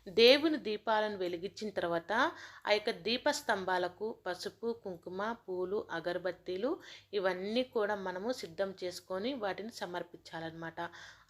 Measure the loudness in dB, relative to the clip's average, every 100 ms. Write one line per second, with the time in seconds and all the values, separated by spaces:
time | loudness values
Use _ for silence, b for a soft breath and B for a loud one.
0 | -4 8 10 10 6 0 -2 -4 2 2
1 | 2 0 -2 -2 -8 -8 -6 -2 0 0
2 | 0 2 2 B B B 2 2 2 -2
3 | 0 0 2 0 0 0 2 2 0 -2
4 | -6 -6 -6 -6 -6 -6 -6 -6 -8 -10
5 | -8 -4 -4 -4 -6 -4 -2 -2 -4 -4
6 | -2 -2 -4 -6 -6 -4 -2 -4 B B
7 | B 0 0 0 0 0 0 0 0 0
8 | -2 -4 -4 -4 -6 -2 -4 -2 -6 -8
9 | -6 -4 -2 -2 -4 -4 -6 -8 -6 -6
10 | -6 -12 -12 -8 -8 -8 -10 -6 -8 B
11 | B B B